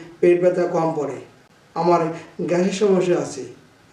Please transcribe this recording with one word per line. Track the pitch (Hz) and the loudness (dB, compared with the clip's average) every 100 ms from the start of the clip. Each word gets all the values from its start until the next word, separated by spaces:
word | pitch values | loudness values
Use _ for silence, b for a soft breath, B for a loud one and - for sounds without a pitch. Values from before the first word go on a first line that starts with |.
| - - | -10 0
পেট | 175 175 | 2 4
ব্যথা | 180 180 170 | 2 2 -2
কম | 165 160 156 | 0 -2 -2
পড়ে। | 135 123 - - _ _ _ 165 | -6 -8 -14 -20 _ _ _ -2
আমার | 180 170 160 B B B | 2 2 0 B B B
গ্যাসের | 156 175 190 | -4 0 0
সমস্যা | 180 208 185 175 160 | 0 2 2 2 0
আছে, | 139 - 127 - - _ _ | -2 -10 -14 -16 -20 _ _